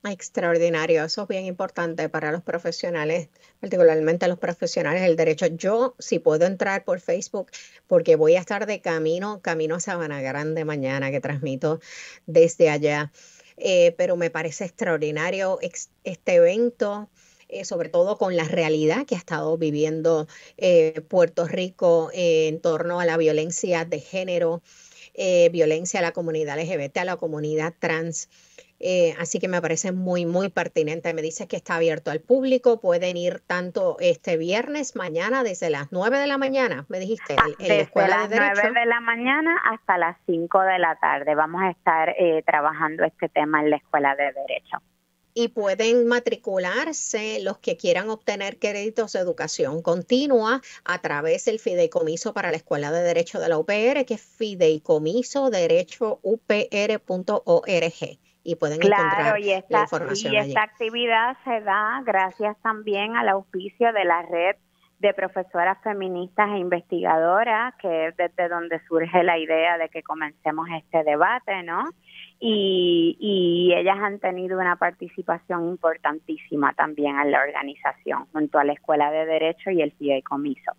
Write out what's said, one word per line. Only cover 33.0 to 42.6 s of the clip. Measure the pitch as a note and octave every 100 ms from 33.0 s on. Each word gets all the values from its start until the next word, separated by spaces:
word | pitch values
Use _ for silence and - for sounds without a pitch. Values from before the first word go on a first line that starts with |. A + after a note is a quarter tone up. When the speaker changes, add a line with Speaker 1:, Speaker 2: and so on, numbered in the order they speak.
| F3+ F3
Speaker 1:
ir | F3 F#3 _
tanto | F3+ F3+ F#3 F#3 -
este | F3+ E3 - E3
viernes, | E3+ G3+ D4+ D4 C4 A#3
mañana, | F3+ D#3+ G3+ C4
desde | A#3+ F3+ E3+
las | C#3+ C#3+
nueve | F3+ G#3 C#4
de | C#4+
la | C#4
mañana, | C4+ C4+ B3 - -
me | F#3
dijiste, | F#3+ A3 - C#3
Speaker 2:
Ah, | C#3+
Speaker 1:
en, |
en | -
la | F#3
Speaker 2:
desde | G#3
Speaker 1:
Escuela | - - F#3+
Speaker 2:
las | F3 G#3
Speaker 1:
de | A3
Derecho. | G3+ G3+
Speaker 2:
nueve | G#3 A#3+
de | A#3
la | A#3
mañana | A#3 A#3 B3 C#4+ D#4+ E4+ -
hasta | A3 - F3+
las | E3+ F3+ -
cinco | E3 E3+ F#3+
de | F#3+ F#3
la | E3+ D#3
tarde. | D#3+ C#3 C#3+ D3+
Vamos | D#3 F3
a | F#3+
estar, | E3 - D#3+ D#3+ -
eh, | F3 D#3+
trabajando | - D#3